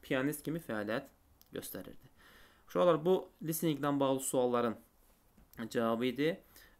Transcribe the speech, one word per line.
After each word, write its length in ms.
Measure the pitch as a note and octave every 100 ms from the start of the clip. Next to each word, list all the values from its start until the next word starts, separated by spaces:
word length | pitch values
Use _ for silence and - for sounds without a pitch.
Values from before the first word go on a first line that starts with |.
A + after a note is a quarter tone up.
pianist 420 | - C3+ C#3 D3
kimi 140 | D3 E3
fəaliyyət 500 | - A2 G#2 B2 - _ _ _ -
göstərirdi. 560 | - - F#2+ - - - - - - - - -
Uşaqlar, 360 | F3 F3+ D#3
bu 260 | E3+ F#3 - -
listeninglə 580 | D#3 E3 E3 C#3 C#3+ C#3+
bağlı 200 | C3+ C3+
sualların 560 | - C3+ B2 A#2+ A#2 G#2 - _ _ _ _ - - - A2+
cavabı 340 | A#2+ A2+ A2+
idi. 240 | B2+ B2 D3+ F#3+ - - -